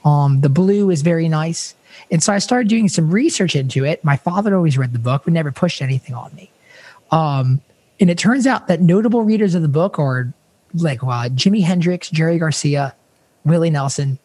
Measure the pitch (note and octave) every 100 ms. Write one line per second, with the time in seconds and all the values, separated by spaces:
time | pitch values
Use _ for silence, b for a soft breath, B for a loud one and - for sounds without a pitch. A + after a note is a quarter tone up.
0 | D3+ D3 C#3+ C#3 C#3+ C#3 F#3 G3+ G3+ E3
1 | D#3+ E3 E3 D#3 D#3+ E3 - - B B
2 | B E3 F#3 G3+ - B3 G#3+ A3+ G3+ -
3 | D#3+ G3 D#4+ - - D3 C3 C3 C#3 E3
4 | D3+ C3+ F3 F#3 G#3+ G3 E3 C3+ B2+ A#2+
5 | A#2 C#3 - E3 D3 - F3 - C3 C3
6 | - A#2+ - - - _ B B B B
7 | _ D#3 D#3 C#3 B2+ C3+ _ _ _ -
8 | F3+ F3 F#3+ C4+ C4 A3+ - E3 F3 F#3+
9 | A3+ A#3 G#3+ A3 G#3 F3 D#3 C#3+ G3 E3+
10 | C#3 B2+ B2 - _ _ _ E3 E3 A#2+
11 | B2+ A#2+ B2 B2+ G3 G#3+ E3+ F3+ E3+ F3
12 | - D#3 D#3+ E3+ D#3+ - D3 C#3+ C#3 -
13 | _ _ _ _ D3+ E3+ E3 D3 C#3 -
14 | C#3 C3+